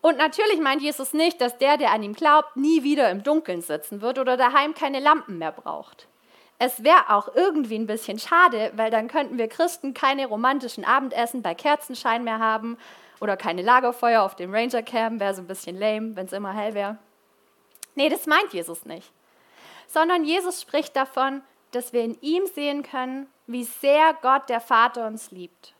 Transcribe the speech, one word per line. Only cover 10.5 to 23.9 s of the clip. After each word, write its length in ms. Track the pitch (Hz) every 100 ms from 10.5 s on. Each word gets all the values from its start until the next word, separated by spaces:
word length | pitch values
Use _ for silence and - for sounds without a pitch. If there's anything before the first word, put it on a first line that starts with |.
| 277 247 - 196
Abendessen 560 | 262 269 - 233 254
bei 120 | 196
Kerzenschein 680 | 170 294 294 - 247 247 233
mehr 160 | 233 220
haben 380 | 220 220 226 233 - - - _
oder 160 | 208 196
keine 260 | 202 175
Lagerfeuer 600 | 196 247 247 240 240 226
auf 160 | 196 -
dem 160 | 180
Ranger 300 | 208 240 247
Camp, 360 | 226 240 226 226
wär 140 | 202
so 80 | 190
ein 60 | 180
bisschen 300 | 190 - 185
lame, 380 | 214 214 226 202
wenn's 160 | 185
immer 220 | 196 202
hell 220 | 208 208 208
wär. 220 | 202 214 _ _ _ _ _ _ _ _ - -
Nee, 120 | 294
das 180 | 330 311
meint 280 | 311 403
Jesus 320 | 185 170 170 -
nicht. 260 | 165 _ _ _ _ _ _ - - _
Sondern 320 | 311 330 359
Jesus 380 | 302 349 359 349
spricht 340 | - 285 294 262
davon, 460 | 269 262 262 277 _ _ _
dass 220 | 240 247
wir 100 | 240
in 120 | 233 -
ihm 240 | 285 339 381
sehen 380 | 294 285 285
können, 440 | - 269 254 269 277 _ -
wie 160 | 247
sehr 500 | 233 - 277